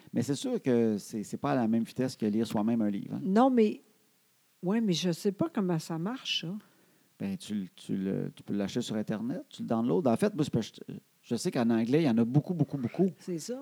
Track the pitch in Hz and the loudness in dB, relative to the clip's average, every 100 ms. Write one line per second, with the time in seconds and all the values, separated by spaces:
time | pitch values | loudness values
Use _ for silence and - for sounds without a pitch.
0 | - - 120 139 254 240 139 120 113 104 | -6 -2 -2 -2 -2 0 2 4 4 2
1 | - 113 98 113 139 139 113 113 110 - | -4 -8 -6 -4 0 2 2 2 0 -2
2 | 127 - 107 107 117 113 107 117 104 98 | -2 0 0 2 0 0 0 2 0 -2
3 | - 113 214 202 269 247 214 - - _ | -4 -6 2 4 6 6 4 2 -12 _
4 | _ _ _ _ _ _ 175 226 220 156 | _ _ _ _ _ _ -2 0 2 2
5 | 175 165 208 190 339 240 185 165 - 165 | 0 0 0 0 0 0 0 0 -2 -6
6 | 180 262 - - 165 208 - _ _ _ | -6 -6 -4 -4 -4 -10 -12 _ _ _
7 | _ - 101 95 - 104 92 - - 101 | _ -8 -6 -6 -4 -4 -6 -8 -6 -2
8 | 95 98 95 - - 101 98 123 117 110 | -2 -2 -4 -8 -6 -4 -2 -2 -4 -4
9 | 107 107 113 139 - - 117 113 120 180 | -4 -4 -4 -6 -10 -10 -2 0 2 2
10 | 165 226 208 156 147 120 107 - - 101 | 4 4 2 0 0 -2 -4 -8 -14 -16
11 | - _ - 117 180 147 117 113 117 147 | -16 _ -6 -4 -2 0 2 2 4 2
12 | 156 113 117 139 - 175 139 143 117 - | 4 4 4 2 2 0 0 -2 -4 0
13 | 190 - - 170 - 254 | 0 0 -8 -8 -6 -10